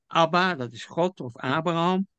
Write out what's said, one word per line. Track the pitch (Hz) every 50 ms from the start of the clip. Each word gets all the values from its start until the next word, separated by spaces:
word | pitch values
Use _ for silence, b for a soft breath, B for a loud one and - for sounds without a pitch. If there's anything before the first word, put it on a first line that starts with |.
| _ -
Abba, | - 165 165 160 170 175 185 185 175
dat | 135 123 117 117
is | 113 -
God | - - 170 175 185 185 -
of | 151 123 117
Abraham. | - - 131 135 160 156 175 165 165 170 180 185 190 196 - _